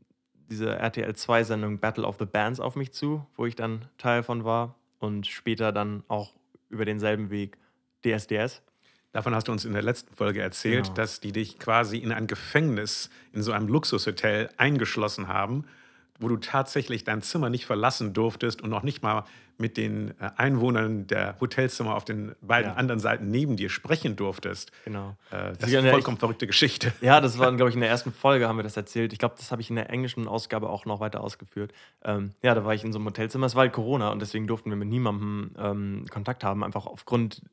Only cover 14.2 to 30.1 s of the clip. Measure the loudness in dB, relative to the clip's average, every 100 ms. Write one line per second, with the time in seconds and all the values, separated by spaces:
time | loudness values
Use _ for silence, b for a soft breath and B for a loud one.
14.2 | 2 2 0 2 4 4 2 0 0 -2
15.2 | -2 0 0 -2 -6 B B B B -6
16.2 | -2 -2 0 0 0 -2 -2 -4 -2 -2
17.2 | -2 0 0 -2 -2 2 2 2 -2 2
18.2 | 0 0 -4 -4 -4 -4 -4 -2 -2 -2
19.2 | -4 B B -6 -4 -2 -4 -2 -6 -8
20.2 | -8 0 2 4 4 4 2 0 -2 -2
21.2 | -2 -2 -2 0 0 0 -2 -4 -4 -6
22.2 | -6 -8 0 2 2 0 0 2 0 0
23.2 | 0 0 2 0 -2 -4 -2 0 0 -2
24.2 | -4 -4 -6 -8 -12 B -10 -8 -8 -12
25.2 | b -8 -6 -4 2 6 8 6 4 0
26.2 | -2 -2 0 2 2 2 -2 2 8 10
27.2 | 8 4 4 6 4 4 2 2 0 2
28.2 | 6 6 4 0 -2 -4 -4 -2 -2 0
29.2 | -2 -2 -8 -6 -4 -4 -4 -4 -4